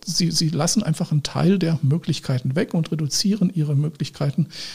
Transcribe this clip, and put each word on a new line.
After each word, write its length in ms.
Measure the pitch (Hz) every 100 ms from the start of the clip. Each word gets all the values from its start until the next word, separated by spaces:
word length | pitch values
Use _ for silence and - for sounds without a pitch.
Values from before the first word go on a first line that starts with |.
sie, 260 | - 160 170
sie 180 | 160 160
lassen 340 | 160 170 -
einfach 300 | - 160 180
einen 100 | 151
Teil 360 | - 139 165 196
der 200 | 165 160
Möglichkeiten 720 | 135 160 - 151 - 127 - 139
weg 180 | 220
und 160 | 175 160
reduzieren 600 | 156 147 - 196 208 180
ihre 200 | 165 151
Möglichkeiten 720 | 143 151 - 147 - 143 - 156 - -